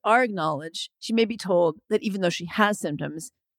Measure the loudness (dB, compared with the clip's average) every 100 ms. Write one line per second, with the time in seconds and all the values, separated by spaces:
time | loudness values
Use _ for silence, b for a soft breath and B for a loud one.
0 | 2 4 4 0 -2 -2 -6 -10 -12 _
1 | -2 0 0 0 0 4 4 0 -2 -2
2 | 0 0 0 -2 -4 2 2 2 -4 -6
3 | -6 -8 -14 -18 _